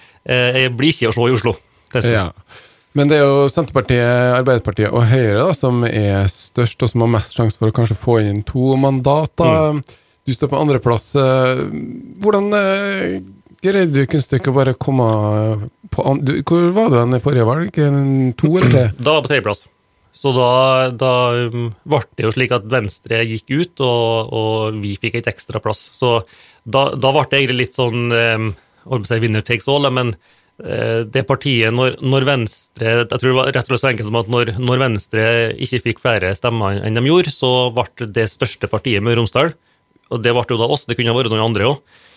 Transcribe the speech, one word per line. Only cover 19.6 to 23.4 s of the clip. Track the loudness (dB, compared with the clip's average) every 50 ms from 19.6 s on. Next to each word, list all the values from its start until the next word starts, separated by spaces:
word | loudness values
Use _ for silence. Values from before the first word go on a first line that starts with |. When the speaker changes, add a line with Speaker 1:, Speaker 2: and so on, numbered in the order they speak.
| -8 -16 _ _ _ _ _ _ _ _ -10
Speaker 1:
Så | -4 -2 0
da, | 2 2 4 4 4 4 4 4 4 2 2 0 -2
da, | -2 0 0 2 2 2 2 0 0 -2 -4
um, | -4 -6 -6 -6 -8 -10 -4 -2
ble | -2 -2 -2 -4 _
det | -4
jo | -4 -2
slik | -2 -2 0 0 0
at | -2 -2 -2
Venstre | -2 -2 -2 -4 -8 -12 -8 -4 -2 -2 -2
gikk | -4 -6 -8